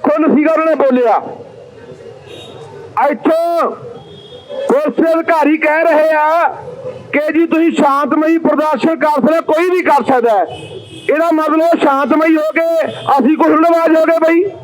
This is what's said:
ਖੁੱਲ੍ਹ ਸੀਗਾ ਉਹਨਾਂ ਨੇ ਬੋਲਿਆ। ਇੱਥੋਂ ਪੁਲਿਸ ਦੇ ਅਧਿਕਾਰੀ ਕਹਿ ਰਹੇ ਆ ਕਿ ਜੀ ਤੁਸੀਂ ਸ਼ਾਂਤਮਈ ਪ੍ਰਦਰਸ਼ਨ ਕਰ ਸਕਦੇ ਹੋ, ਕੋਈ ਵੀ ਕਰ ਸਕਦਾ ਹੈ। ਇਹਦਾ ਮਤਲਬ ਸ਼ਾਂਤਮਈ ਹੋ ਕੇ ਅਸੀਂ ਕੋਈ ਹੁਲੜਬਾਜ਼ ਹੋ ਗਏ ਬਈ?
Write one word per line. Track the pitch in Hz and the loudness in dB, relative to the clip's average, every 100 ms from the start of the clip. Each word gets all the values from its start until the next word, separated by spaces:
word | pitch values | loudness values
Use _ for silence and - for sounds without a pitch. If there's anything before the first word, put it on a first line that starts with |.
ਖੁੱਲ੍ਹ | - 302 311 240 | 0 2 2 2
ਸੀਗਾ | 302 | 2
ਉਹਨਾਂ | 320 320 | 2 2
ਨੇ | 294 | 2
ਬੋਲਿਆ। | 277 254 240 180 - - - - - - - - - - - - - - - - - - - | 2 2 2 2 -2 -14 -18 -20 -20 -20 -20 -20 -20 -20 -20 -20 -18 -20 -18 -18 -8 0 0
ਇੱਥੋਂ | - - 320 339 339 233 - - - - - - - - - - | 0 0 0 0 0 -2 -4 -14 -18 -20 -20 -20 -20 -14 -10 0
ਪੁਲਿਸ | 508 302 - | 0 0 0
ਦੇ | 330 | 2
ਅਧਿਕਾਰੀ | 330 330 330 285 311 | 2 2 2 2 2
ਕਹਿ | 302 311 | 2 2
ਰਹੇ | 330 302 320 | 2 2 2
ਆ | 311 302 330 320 - - - - - - | 2 2 2 0 -4 -14 -14 -14 -14 -6
ਕਿ | - 311 | -4 0
ਜੀ | 311 330 | 0 0
ਤੁਸੀਂ | 330 330 | 2 2
ਸ਼ਾਂਤਮਈ | 247 285 277 285 302 311 330 | 2 2 2 0 0 0 0
ਪ੍ਰਦਰਸ਼ਨ | - 294 311 277 311 320 | 0 0 0 0 -2 0
ਕਰ | 302 | 0
ਸਕਦੇ | 294 247 320 | 2 2 0
ਹੋ, | |
ਕੋਈ | - 311 359 | 0 0 0
ਵੀ | 359 | 0
ਕਰ | 311 285 | 2 0
ਸਕਦਾ | 247 262 233 208 | 2 0 2 0
ਹੈ। | 165 - - - - - - | -2 -6 -16 -16 -18 -12 -2
ਇਹਦਾ | 285 339 | 0 0
ਮਤਲਬ | 320 311 320 330 330 | 0 0 0 2 2
ਸ਼ਾਂਤਮਈ | 311 269 277 302 320 320 | 2 0 0 0 2 0
ਹੋ | 311 311 | 0 -2
ਕੇ | 330 330 294 - - 277 | -2 -2 -2 -6 -2 0
ਅਸੀਂ | 247 311 | 2 2
ਕੋਈ | 311 | 2
ਹੁਲੜਬਾਜ਼ | 311 330 339 330 320 | 4 2 2 2 2
ਹੋ | 320 | 2
ਗਏ | 330 | 2
ਬਈ? | 320 339 392 - | 2 2 0 -6